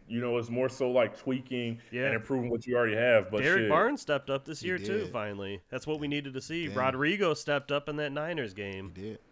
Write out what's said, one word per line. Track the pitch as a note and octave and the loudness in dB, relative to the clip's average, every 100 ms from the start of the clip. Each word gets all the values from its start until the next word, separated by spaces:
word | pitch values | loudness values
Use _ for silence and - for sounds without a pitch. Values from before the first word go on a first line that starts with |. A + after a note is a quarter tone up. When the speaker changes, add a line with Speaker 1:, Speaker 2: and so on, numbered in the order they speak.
| - | -6
Speaker 1:
You | A#2 | -4
know, | B2 A#2+ | 0 0
it's | A2+ | 0
more | A#2+ B2+ | 0 0
so, | - B2+ | 0 2
like, | B2 A2+ - | 4 4 0
tweaking | - B2 - B2 A#2 A2+ - | -4 -4 -2 -4 -4 -6 -8
Speaker 2:
Yeah. | A#2+ C3+ | -2 0
Speaker 1:
and | |
improving | A2+ A2 C3+ A#2+ | 0 0 -2 0
what | A#2 A#2+ | -2 2
you | A#2+ | 2
already | A#2 G#2+ | 4 4
have. | B2 A2+ F#2 | 8 6 6
But | G#2 | 2
Speaker 2:
Derek | C3+ F#3+ | 4 4
Speaker 1:
shit. | A2 | 4
Speaker 2:
Barnes | D#3 A3 C#4+ | 4 4 0
stepped | - C#3+ C#3 | -2 -2 0
up | C3+ C3+ | -4 -4
this | D3+ | -8
Speaker 3:
He | F3 | -4
Speaker 2:
year, | F3+ | -4
too, | G3+ G3+ | -2 -2
Speaker 3:
did. | F3+ | -2
Speaker 2:
finally. | A#2+ G#2 G2+ G2 G2 - | -4 -4 -6 -6 -8 -8
That's | C3 D3 | -10 -4
what | D3+ | -4
we | D3 | -2
needed | C#3+ C#3 | -4 -4
to | C3 | -8
see. | C3 E3 D#3 | -8 -6 -4
Speaker 3:
Damn. | A2 | 0
Speaker 2:
Rodrigo | C3 C3 D3 G3 F#3 | 0 2 2 2 2
stepped | D3 - C#3+ - | 0 0 -2 0
up | C#3+ D3 | -4 -2
in | D3+ | -4
that | D3+ | -4
Niners | C#3+ D#3 E3 A2+ | -4 -4 -4 -6
game. | F#2+ G2+ F#2+ F#2+ E2+ | -6 -6 -6 -10 -10
Speaker 3:
He | |
did. | G#2 G#2 _ | -10 -12 _